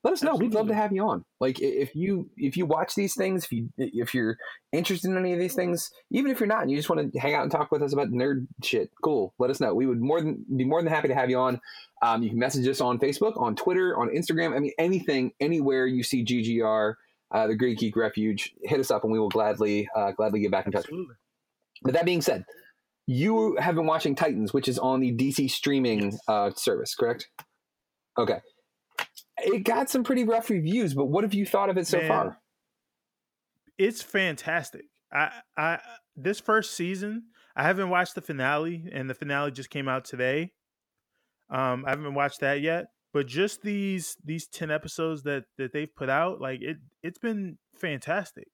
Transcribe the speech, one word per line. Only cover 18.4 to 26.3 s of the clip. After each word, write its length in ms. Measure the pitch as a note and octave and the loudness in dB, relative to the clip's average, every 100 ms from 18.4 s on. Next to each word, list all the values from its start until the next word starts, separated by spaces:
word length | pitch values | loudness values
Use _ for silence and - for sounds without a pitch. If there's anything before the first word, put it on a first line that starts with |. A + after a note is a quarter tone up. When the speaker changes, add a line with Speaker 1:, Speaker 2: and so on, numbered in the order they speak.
| - _ | -6 _
Speaker 1:
hit 160 | - C#3+ | -2 0
us 120 | C3 | 2
up 120 | G#2+ | 0
and 80 | A2 | 2
we 80 | A2 | 2
will 100 | G#2+ | 2
gladly, 600 | A2 G#2+ A2 G#2+ G#2 G2+ A2 | 2 2 2 2 2 0 -2
uh, 160 | G2+ | -2
gladly 280 | F#2+ A2 G#2 | 0 0 2
get 120 | G2+ | 2
back 140 | G2 G2+ | 0 0
in 60 | |
touch. 140 | G2+ - | -4 -4
Speaker 2:
Absolutely. 300 | E3+ D#3+ A#2+ _ _ _ _ _ - | -10 -12 -16 _ _ _ _ _ -4
Speaker 1:
But 120 | C3 | 2
that 120 | D3+ E3+ | 2 4
being 160 | F3 | 2
said, 240 | D#3+ C3 - - - _ _ _ - | 2 0 -6 -20 -20 _ _ _ -2
you 520 | B2+ F#3 A3 A3 - | 2 2 4 2 2
have 180 | D#3+ E3 | 2 2
been 100 | D#3 | 2
watching 300 | D#3+ D#3 C3+ | 2 0 0
Titans, 380 | D#3+ G#2+ G#2+ | 0 0 0
which 160 | C#3 C3+ | 0 0
is 100 | A#2+ | 0
on 220 | B2+ C3 | 0 2
the 100 | B2+ | 0
D 200 | A#2 C3+ | 2 0
C 160 | C3+ C3+ | 2 -2
streaming, 600 | - C#3+ C#3 B2+ G#2+ G2+ | 0 0 2 2 2 0
Speaker 2:
Yes. 80 | G#2 | -2
Speaker 1:
uh, 240 | - | 0